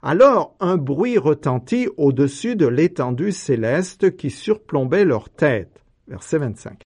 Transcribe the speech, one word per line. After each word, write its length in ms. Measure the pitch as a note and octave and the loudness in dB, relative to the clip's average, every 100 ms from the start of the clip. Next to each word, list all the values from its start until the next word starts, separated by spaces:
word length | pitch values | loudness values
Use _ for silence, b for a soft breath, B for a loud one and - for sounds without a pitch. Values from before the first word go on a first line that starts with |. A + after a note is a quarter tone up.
Alors 540 | B2 E3 C4+ A#3 D#3 _ | -2 4 6 6 0 _
un 180 | F3+ F#3 | -2 0
bruit 400 | C3+ C#3 A#3+ A#3 | -2 -2 -2 0
retentit 680 | D3+ D3 D3 B2+ - A#3 B3 - | 0 0 -2 -4 -2 -2 -2 0
au-dessus 600 | C#3+ C3 C#3 C#3 A3+ A3+ | 0 2 0 -2 -6 0
de 100 | C#3+ | 0
l'étendue 680 | B2 E3+ F3+ B2+ B2 G3 | 2 0 0 -4 -2 -4
céleste 840 | F#3 - B2 A2 C#3+ F#3 - F#3+ F#3 | -6 -4 -2 0 -2 -4 0 0 0
qui 140 | C#3+ | -10
surplombait 720 | - - G#3+ - C#3+ C3 F3 | -8 -4 -4 -2 -4 0 2
leur 240 | G3 A2+ - | 2 0 -4
tête. 560 | - D3+ A#2 E2 _ _ _ _ | -2 0 0 -4 _ _ _ _
Verset 300 | - - D#3+ | -18 -4 -2
vingt-cinq. 420 | C#3 F#2+ - G2 _ | -2 -8 -16 -20 _